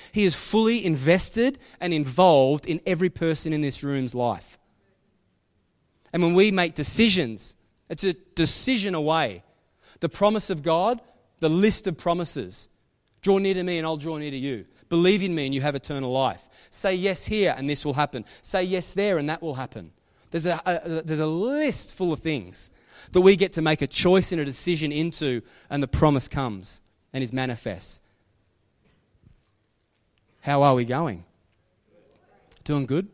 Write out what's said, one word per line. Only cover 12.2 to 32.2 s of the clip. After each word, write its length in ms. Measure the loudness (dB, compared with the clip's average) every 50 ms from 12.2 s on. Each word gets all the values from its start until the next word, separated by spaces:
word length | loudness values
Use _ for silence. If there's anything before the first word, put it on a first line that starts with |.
| -2 -6 -6 -8 -10 -10 -12 -16 -18 -18 _ _ _ _ _ _ _ _ _ _ 0
"Draw 160 | 2 2 4
near 160 | 4 0 0
to 80 | 0 -2
me 160 | -2 -2 -2
and 80 | -2
I'll 100 | -4 -4
draw 220 | -4 -6 -8 -8 -6
near 120 | -8 -8
to 60 | -8
you. 300 | -6 -6 -6 -6 -6 -10 _ _ _ _ -2
Believe 340 | 0 4 4 4 4 4 2
in 120 | 0 -2
me 120 | -2 -2
and 80 | -2 -2
you 60 | -2
have 140 | -2 -2 -4
eternal 380 | -4 -6 -8 -8 -6 -4 -2 0
life. 360 | 0 0 0 -2 -6 -14 _ _ -20 -20 -20
Say 240 | -12 -6 -4 -2 -2
yes 320 | 0 -2 -2 -4 -4 -6
here 280 | -4 -2 0 2 0 0
and 120 | -2 -4 -4
this 140 | -4 -4 -4
will 100 | -4 -2
happen. 300 | -2 -2 -2 -4 -8 -12 -12 -18 -20 -12
Say 220 | -4 -4 -2 -2
yes 280 | -2 -2 -4 -4 -4 -4
there 260 | -2 0 0 0 0
and 100 | -2 -2
that 100 | -6 -6
will 140 | -6 -8 -8
happen." 380 | -8 -8 -10 -12 -16 -16 -18 _ _ _ _ _ _ _ _ -6
There's 140 | -4 -2
a, 140 | -2 -2 -2 0
a, 320 | -2 -2 -2 -2 -6 -6 -6
a, 40 | -4
there's 180 | -4 -2 -2
a 60 | 0
list 680 | 0 0 -2 -2 -2 0 0 0 -2 -2 -4 -8 -12 -8
full 180 | -4 -2 -2 -2
of 80 | -2
things 500 | -4 -4 -4 -4 -6 -10 -14 -16 -16 -18 _ _ _ _ -20 -20 -8 0 4
that 80 | 6
we 160 | 8 8 8
get 180 | 6 4 0 0
to 80 | 0 2
make 200 | 2 2 0 0
a 40 |
choice 460 | -4 -2 2 4 6 6 6 4 2 0
and 80 | -2
a 40 | -2
decision 480 | -2 -4 -6 -2 -2 -2 0 -2 -2 -2
into, 500 | -2 -2 -4 -4 -2 -2 -2 -2 -2 -4 -8 -20 -20 _ -6
and 120 | -4 -4 -2
the 60 | -2
promise 400 | 0 4 4 4 4 4 0 -2
comes 540 | -4 -4 -4 -4 -6 -8 -12 -14 -16 -18 _ _ _ _ _ _ -6
and 120 | -6 -6
is 80 | -4 -4
manifest. 680 | -4 -4 -4 -4 -6 -8 -8 -8 -8 -12 -16 -16 -18 _ _ _ _ _ _ _ _ _ _ _ _ _ _ _ _ _ _ _ _ _ _ _ _ _ -20 _ _ _ _ _ _ _ _ _ _ _ _ _ _ _ _ _ _ _ _ _ _ -4
How 200 | 0 2 4 6
are 140 | 6 6
we 80 | 4 2
going? 400 | -2 -2 -4 -4 -4 -6 -8 -12 _ _ _ _ _ _ _ _ _ _ _ _ _ _ _ _ _ _ _